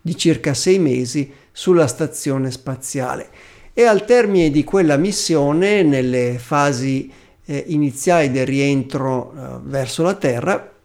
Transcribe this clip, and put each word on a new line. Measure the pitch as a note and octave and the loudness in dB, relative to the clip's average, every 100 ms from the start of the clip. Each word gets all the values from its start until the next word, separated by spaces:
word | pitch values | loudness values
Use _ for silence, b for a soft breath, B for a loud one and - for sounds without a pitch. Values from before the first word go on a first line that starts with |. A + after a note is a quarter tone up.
di | - C#3 | -6 -2
circa | F3 D#3+ D#3 | 0 0 -2
sei | B2+ - F#3+ | -2 2 2
mesi, | D#3+ B2+ B2 D3 C#3 B B | 2 0 -2 -4 -6 B B
sulla | - - F3 D3 | -8 2 4 4
stazione | A#2+ D3+ - - C3+ C3 | 0 -6 -6 -4 -2 -4
spaziale. | B2+ - C3 - C#3+ B2+ - - B B B B | -6 -10 -10 -8 -8 -6 -8 -10 B B B B
E | - | 2
al | A#3 G3+ | 4 4
termine | G#3 B3 G#3+ G3 D#3+ | 4 4 4 4 4
di | C#3+ | 2
quella | - G3 E3+ C#3 | 2 2 4 2
missione, | F3+ G3+ - D#3+ C#3+ D3+ F#3+ G#3 | 0 -2 0 2 2 2 2 4
nelle | E3 C#3 B2+ B2+ B2 B2 | 4 2 0 0 -2 -4
fasi, | A#2 D3 C#3+ B2+ C3+ C3+ C3 B B B | -4 0 0 0 -2 -4 -6 B B B
eh, | - C#3+ - | -10 -10 -4
iniziali | D3+ D3 B2 - F3 C#3+ | -2 -2 -2 0 2 2
del | C3 B2+ | 0 -2
rientro, | C#3 C#3 C#3 C3 D3 C3+ B2+ B2+ | 0 2 0 -2 -4 -2 -4 -6
eh, | D3+ C3 B2+ | -14 -14 -14
verso | C3 C3+ B2 - | -8 -6 -6 -2
la | E3 | -2
Terra | G3+ D3+ A#2+ D3 G3+ - _ | 0 -2 -2 -2 -4 -6 _